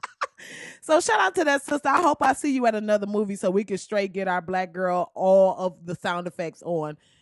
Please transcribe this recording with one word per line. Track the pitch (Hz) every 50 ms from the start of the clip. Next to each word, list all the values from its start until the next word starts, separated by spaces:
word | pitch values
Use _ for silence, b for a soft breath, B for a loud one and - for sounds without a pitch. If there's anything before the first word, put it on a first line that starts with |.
| - - - _ - - _ B B B B B B B B B
So | - - 311 339
shout | - - 440 403
out | 381 381 -
to | 381 320
that | 285 277 277
sister. | - - 294 277 - 277
I | 254 370
hope | 349 285 302 -
I | 277 269 269
see | - - 294 262
you | 262 240
at | 226 220
another | 214 214 214 208 202 202
movie | 202 208 208 214 196 202
so | - - 185
we | 185 202 190
can | 190 196 180
straight | - - 214 202 202 196
get | 175 190 190 185
our | 180 180
black | 170 180 185 185 185 175 165
girl | 180 185 180 180 180 170 - _
all | - 185 190 190 196 190 185 -
of | - 185 185 - - 170
the | 175 170
sound | - - 190 175 175 175
effects | 175 - - 170 160 156 -
on | - 165 175 160 151 151 151 b b b b b